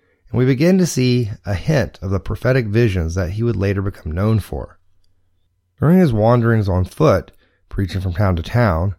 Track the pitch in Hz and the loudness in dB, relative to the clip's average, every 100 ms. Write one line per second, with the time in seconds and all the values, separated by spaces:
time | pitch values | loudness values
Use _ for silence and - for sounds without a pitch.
0 | _ _ - 120 131 127 170 190 175 131 | _ _ -6 -2 0 2 2 2 0 0
1 | 127 123 104 - - 92 - 101 92 - | 0 0 -2 -8 -8 -6 0 0 -2 -6
2 | 95 95 - - 120 131 110 107 120 90 | -6 -4 -4 -4 0 0 0 0 0 0
3 | 80 92 87 101 117 98 98 101 98 - | -2 -4 -4 -4 -4 -2 -2 -2 -4 -8
4 | 78 80 107 110 - 67 - _ _ _ | -8 -4 0 0 -2 -10 -12 _ _ _
5 | _ _ _ _ _ _ _ - 143 180 | _ _ _ _ _ _ _ -2 4 4
6 | 165 110 110 120 117 110 101 90 90 - | 4 4 4 4 4 2 2 0 -2 0
7 | 151 92 - _ _ _ _ - 95 95 | 2 2 -2 _ _ _ _ -6 -4 -4
8 | 95 82 101 85 - 120 113 82 98 | -6 -2 0 0 -2 0 2 0 -4